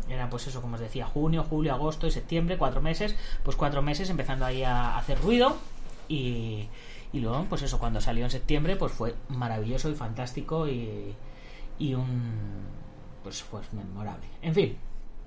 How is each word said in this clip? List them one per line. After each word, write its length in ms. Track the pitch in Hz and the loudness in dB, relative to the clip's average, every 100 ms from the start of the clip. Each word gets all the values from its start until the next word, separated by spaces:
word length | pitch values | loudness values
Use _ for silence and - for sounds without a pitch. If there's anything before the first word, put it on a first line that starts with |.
| - | 0
eran, 220 | 127 120 | 0 0
pues 180 | 120 143 | -2 -4
eso, 140 | 131 | -4
como 140 | 120 117 | -4 -4
os 40 | |
decía, 260 | 113 131 110 | -4 -4 0
junio, 380 | 147 156 160 | 2 4 4
julio, 300 | 151 156 156 | 2 2 2
agosto 340 | 131 156 156 165 | 2 0 2 2
y 40 | |
septiembre, 460 | 160 - 165 170 180 | 2 2 2 2 4
cuatro 240 | 135 - | 2 4
meses, 320 | 156 165 208 208 - - | 4 2 2 2 2 2
pues 140 | - - | 4 4
cuatro 240 | 147 143 | 4 4
meses 280 | 143 147 190 | 2 2 0
empezando 360 | 160 127 131 127 | 0 0 0 0
ahí 180 | 131 | 2
a 340 | 127 123 120 120 | 4 4 4 2
hacer 220 | 135 135 | 2 4
ruido, 380 | 165 240 262 302 - - - - - | 6 6 6 4 -6 -6 -8 -8 -4
y, 600 | 151 123 117 113 107 107 - - - - | -2 0 -2 -4 -4 -6 -10 -12 -12 -6
y... 80 | 135 | -4
luego, 240 | 113 127 196 | 0 0 0
pues 140 | 170 | 0
eso, 140 | 135 127 | 0 2
cuando 220 | 123 110 | 2 2
salió 240 | 117 117 | 4 4
en 80 | 120 | 2
septiembre, 460 | 127 - 147 156 - | 2 4 4 4 2
pues 160 | 160 | 0
fue 220 | - 117 - - | 0 -2 -2 -4
maravilloso 600 | 123 120 113 110 131 156 | -2 -2 -2 0 0 0
y 60 | 147 | -2
fantástico 720 | 113 110 123 - 120 160 156 | -4 -4 -6 -6 -2 -2 0
y, 440 | 120 110 104 101 104 - - - - - - | -2 -4 -6 -8 -10 -12 -14 -16 -10 -8 -4
y 160 | 143 | -2
un... 720 | 127 127 123 117 110 104 101 95 95 - - - - | -2 -2 -2 -4 -6 -6 -8 -8 -10 -12 -14 -16 -14
pues, 240 | 98 - - | -12 -12 -10
pues 220 | 107 - | -10 -8
memorable. 540 | 110 92 98 107 - - - | -8 -8 -8 -8 -8 -10 -6
En 140 | 170 160 | 0 2
fin, 220 | 175 - - - - - | 2 0 -6 -6 -6 -8